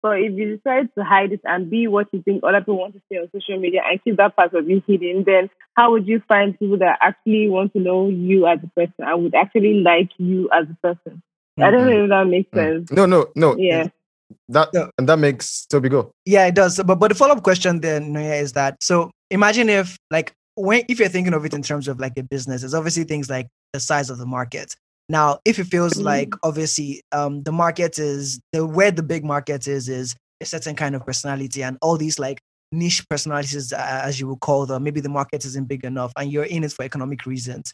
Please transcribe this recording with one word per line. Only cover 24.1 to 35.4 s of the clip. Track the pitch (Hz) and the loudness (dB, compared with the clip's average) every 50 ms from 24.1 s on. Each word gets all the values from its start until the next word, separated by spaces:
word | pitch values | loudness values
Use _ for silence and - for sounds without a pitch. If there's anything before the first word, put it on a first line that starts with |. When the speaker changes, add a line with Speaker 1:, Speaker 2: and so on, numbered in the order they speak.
Speaker 2:
of | 131 120 | -8 -10
the | 123 127 | -10 -8
market. | 127 123 127 120 - 151 151 - - _ _ _ _ _ _ _ | -6 -6 -6 -8 -8 -14 -14 -14 -18 _ _ _ _ _ _ _
Now, | 156 156 151 147 143 - _ | 0 2 2 2 2 0 _
if | 214 226 - | -2 -2 -2
it | 185 180 | -4 -2
feels | - 175 175 170 165 | -2 0 0 0 -2
Speaker 1:
Mm-hmm. | - 151 | -2 -2
Speaker 2:
like, | 147 143 139 143 131 - - - | -2 0 -2 -2 -6 -8 -6 -4
obviously, | 160 151 156 160 151 - - 151 143 143 175 _ _ - | -4 -4 -2 -4 -4 -4 -4 -6 -6 -10 -12 _ _ -4
um, | 147 147 143 143 143 | -4 -4 -4 -4 -6
the | 139 156 160 | -6 -4 0
market | 165 170 170 165 175 175 165 165 - | 0 0 0 0 0 -4 -4 -2 -4
is, | 156 147 143 139 143 135 131 127 _ _ | -4 -4 -4 -4 -6 -8 -10 -10 _ _
the, | - 160 160 160 | -4 -4 -4 -2
where | 156 170 196 208 | 2 4 4 4
the | 175 160 | 4 0
big | 165 139 165 165 147 | -4 -4 -4 -6 -4
market | 151 143 143 143 - 147 139 123 | -4 -4 -4 -4 -4 -8 -6 -4
is, | 139 143 139 123 123 | -6 -6 -6 -4 -6
is | 131 127 127 123 120 _ _ _ _ _ | -8 -8 -8 -8 -10 _ _ _ _ _
a | - | -12
certain | - - 160 - 160 151 | -10 -10 -10 -8 -8 -6
kind | - 156 143 139 | -6 -4 -4 -4
of | 135 123 | -6 -8
personality | - 127 - - 143 139 135 139 131 127 139 131 | -8 -8 -8 -6 -6 -8 -8 -8 -10 -8 -8 -8
and | 131 131 127 | -8 -8 -4
all | - 160 165 156 | 0 0 0 0
these, | 156 156 156 - | -2 -4 -4 -6
like, | 143 131 139 131 _ _ _ _ _ _ - | -6 -8 -8 -10 _ _ _ _ _ _ -6
niche | 160 170 175 175 - - _ | -4 -2 -2 -2 -4 -4 _
personalities, | 156 143 - 156 147 143 143 135 143 147 135 123 | -8 -6 -6 -6 -6 -6 -6 -6 -8 -10 -10 -10
uh, | 135 131 127 135 131 131 131 | -8 -8 -6 -6 -6 -6 -4
as | 139 143 131 | -6 -6 -6
you | 135 131 | -6 -8
would | 135 123 | -8 -8
call | - - 147 139 139 | -2 0 0 0 0
them, | 127 135 127 135 | -4 -6 -4 -4
maybe | 151 147 151 | -4 -6 -6
the | 139 143 | -6 -4
market | 143 147 139 - - 143 | -4 -4 -4 -4 -6 -10